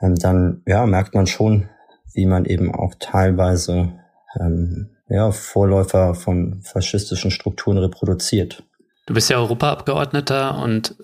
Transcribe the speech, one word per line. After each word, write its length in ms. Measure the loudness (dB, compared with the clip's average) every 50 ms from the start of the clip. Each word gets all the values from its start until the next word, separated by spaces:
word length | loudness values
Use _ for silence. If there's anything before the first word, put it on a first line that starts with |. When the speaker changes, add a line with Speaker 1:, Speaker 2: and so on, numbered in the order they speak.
Speaker 1:
ähm, 160 | 0 0 2
dann, 460 | 2 2 2 2 2 2 2 0 -2 -2
ja, 200 | 0 2 2 2
merkt 280 | 2 2 2 0 0 0
man 120 | 0 0
schon, 420 | 0 0 0 2 2 4 2 0 -2 -8 _ _ _ _ _ _ -8 -2
wie 120 | 0 2
man 180 | 2 2 2 2
eben 280 | 0 0 0 0 0 -2
auch 220 | -2 -4 -4 -6 -8
teilweise, 920 | -8 -4 0 2 2 4 2 2 2 2 2 0 0 0 0 0 0 -2 -4 -8 -16 _ _ _ _ -12 -8 -4
ähm, 520 | -2 -2 0 0 -2 -2 -4 -6 -8 -12 _ _ _ -2
ja, 240 | 0 2 2 2 0
Vorläufer 840 | -2 -6 -4 0 2 2 4 4 2 2 2 2 2 4 2 2
von 460 | -2 -2 -2 0 0 0 -2 -4 -8 -12
faschistischen 720 | -6 -4 -4 -2 -2 -2 -4 -2 -4 -6 -4 -2 -4 -4
Strukturen 460 | -4 -4 -6 -6 -4 -2 0 0 2
reproduziert. 880 | 0 -2 -2 -2 -2 -2 -2 -2 -2 0 0 0 0 -2 -6 -14 -20 _ _ _ _ _ _ _ _
Speaker 2:
Du 80 | -4 -2
bist 160 | 0 2 2
ja 80 | 2 2
Europaabgeordneter 1200 | 0 0 -2 -2 0 -2 -2 -2 -4 -4 -2 -2 -2 -2 -4 -4 -2 -2 -2 -2 -2 -2 -4 -4 -2
und 320 | -2 -2 -2 -2 -6 -10 -14